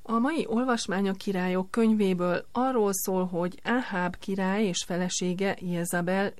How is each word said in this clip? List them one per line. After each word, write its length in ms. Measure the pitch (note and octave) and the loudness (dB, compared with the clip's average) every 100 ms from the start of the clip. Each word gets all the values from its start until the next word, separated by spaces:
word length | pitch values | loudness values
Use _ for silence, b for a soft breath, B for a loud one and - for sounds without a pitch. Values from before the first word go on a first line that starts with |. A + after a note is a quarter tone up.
| - | -2
A 120 | A3+ | 0
mai 280 | C4 D#4+ - | 0 0 0
olvasmány 580 | A3+ C4 A#3 - F#3 G3 | 0 2 0 0 0 0
a 60 | |
Királyok 580 | F#3+ - F#3 F#3 F#3 F#3+ | -2 -2 0 0 0 0
könyvéből 760 | - A3+ G#3+ G3 F#3 F3 F3 - | 2 4 4 4 2 2 0 -2
arról 420 | A#3+ C4 B3 G3+ | -2 0 2 2
szól, 320 | F#3+ - F#3 F#3 | 0 0 0 0
hogy 340 | F3 F3+ - | 0 -2 -4
Áháb 540 | F#3+ B3 B3 F#3 F3+ - | -2 0 0 -2 -2 -4
király 480 | - G3 F#3+ G3+ G#3+ | -4 -2 0 2 2
és 180 | F3 - | 0 -2
felesége, 720 | F3 F3+ - F3+ F3 G3 - | -2 -2 -2 -2 0 -2 -2
Jezabel 720 | F3+ E3+ F3 F3 E3+ F#3+ G3 | -2 -2 0 0 2 2 0